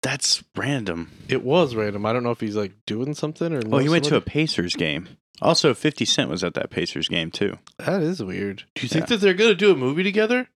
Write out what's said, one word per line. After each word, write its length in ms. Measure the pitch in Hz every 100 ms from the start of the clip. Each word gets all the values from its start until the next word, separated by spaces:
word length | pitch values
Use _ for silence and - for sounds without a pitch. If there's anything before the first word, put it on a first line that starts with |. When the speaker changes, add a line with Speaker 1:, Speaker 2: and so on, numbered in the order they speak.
| 131
Speaker 1:
That's 340 | 139 - - - -
random. 560 | 107 143 101 85 82 - -
Speaker 2:
It 160 | 131
was 320 | 127 165 156 113
random. 280 | 104 101
I 100 | 107
don't 100 | 120
know 80 | 120
if 80 | 117
he's, 160 | 110 104
like, 160 | 101 95 -
doing 260 | 107 135
something 400 | 151 151 156 165
or 40 | 151 117
Speaker 1:
Oh, 60 | 143
he 80 | 143
Speaker 2:
knows 40 |
Speaker 1:
went 120 | 170 147
to 100 | 135
a 20 |
Speaker 2:
somebody. 140 | -
Speaker 1:
Pacers 440 | 143 156 - 87 87
game. 320 | 82 73 87 - _ _
Also, 340 | 117 165 151 123
fifty 280 | 156 -
Cent 280 | 110 - 117
was 120 | 82
at 120 | 90 -
that 160 | -
Pacers 360 | - 87 - 80
game, 220 | 85 82
too. 300 | - 101 - - _
Speaker 2:
That 240 | - 190
is 200 | 160 180
weird. 400 | 98 90 101 98 -
Do 80 | -
you 80 | 123
think 140 | 160
Speaker 1:
Yeah. 120 | - 233
Speaker 2:
that 20 |
they're 160 | 196 180
gonna 180 | 220
do 180 | 190 208
a 40 | 160
movie 260 | 127 151
together? 460 | 190 202 214 247 254